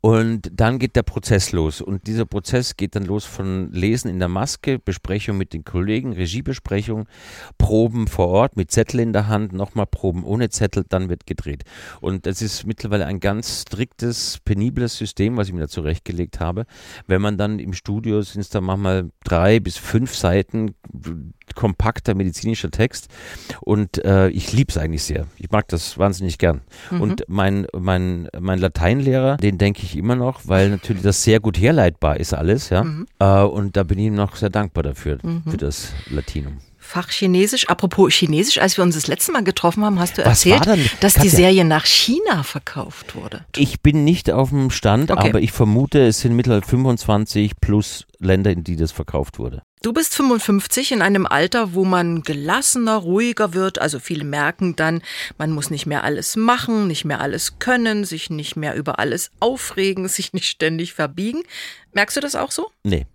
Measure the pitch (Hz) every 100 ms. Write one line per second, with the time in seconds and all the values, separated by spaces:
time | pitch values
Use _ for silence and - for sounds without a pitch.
0 | 110 113 113 113 85 87 113 127 131 123
1 | - - - 98 - 87 80 - - 95
2 | 107 110 110 101 - 127 123 - 101 104
3 | 92 101 - - 95 95 92 90 98 120
4 | 117 90 90 95 135 - - 131 - 90
5 | - 101 107 98 92 80 - 90 98 110
6 | 131 92 87 110 139 131 - 98 110 110
7 | 107 - - - - - 104 110 117 117
8 | 107 - 90 95 135 107 87 - 113 123
9 | 117 104 104 107 104 92 101 113 98 -
10 | 98 87 - 107 117 - 104 - 92 92
11 | 92 87 - - - 71 - - - -
12 | - 95 92 95 110 - 104 110 110 101
13 | 76 95 98 104 - - - 95 127 -
14 | 120 113 - - - 101 117 135 120 -
15 | 107 - 101 120 95 87 76 - 76 80
16 | - 85 87 - 82 92 117 - - -
17 | - 95 104 101 104 107 - 90 - 104
18 | 113 107 101 104 98 107 92 95 98 95
19 | 87 _ - 85 95 113 90 - - 110
20 | 127 - 90 95 92 113 110 - - 65
21 | 73 85 73 - _ - 113 - 110 -
22 | - 95 95 82 110 113 80 - 110 -
23 | - - - - - - - 104 101 -
24 | 95 95 95 95 - 107 - 82 80 78
25 | - 76 78 - 87 107 - 82 - -
26 | 98 92 92 - 87 69 - - - 180
27 | 135 185 - 98 98 98 95 - 92 92
28 | 92 87 82 - 92 95 92 - 87 127
29 | 135 131 131 139 101 92 101 101 87 76
30 | 104 123 123 131 - 95 98 101 - 98
31 | 98 95 - 110 107 87 113 160 90 -
32 | 78 73 80 69 82 120 - 92 156 151
33 | - _ 98 98 101 95 101 101 85 98
34 | 107 104 101 - 107 107 101 - 71 67
35 | 78 71 170 165 113 80 71 69 - -
36 | - 73 - 78 69 69 - _ - 180
37 | 175 - 190 180 208 254 - 175 185 -
38 | 185 - 160 156 254 - 190 190 180 156
39 | 147 139 - 302 190 - 170 190 208 185
40 | 180 - - 117 180 226 208 196 123 -
41 | 196 - 202 160 180 190 165 156 - -
42 | - 294 427 180 135 143 - 143 - -
43 | - - 90 - - - 143 - - 151
44 | 147 175 - 82 131 143 131 - 107 110
45 | 151 185 101 107 113 - 110 110 139 147
46 | 123 107 120 117 127 104 - 123 131 120
47 | - 104 107 101 104 - - 104 101 -
48 | - _ 95 95 101 87 82 82 80 -
49 | 73 73 69 - 60 65 _ _ 226 240
50 | 320 - 269 233 - 202 - - 269 233
51 | 185 196 180 139 180 240 208 175 190 180
52 | 170 165 151 147 147 226 277 254 226 220
53 | 170 190 240 214 208 175 190 - 147 143
54 | - 165 143 147 147 - 185 160 160 170
55 | - - - - 156 151 143 147 160 147
56 | - 147 - 220 226 247 240 220 196 151
57 | 156 143 139 131 - - 247 247 226 214
58 | 196 160 - 156 147 - 151 - 143 -
59 | 131 123 - _ 226 262 - - 196 190
60 | 185 - - 190 - - 160 165 170 -
61 | 147 170 208 302 349 - - - _ -
62 | 208 285 285 285 277 - 415 _ 101 90
63 | 62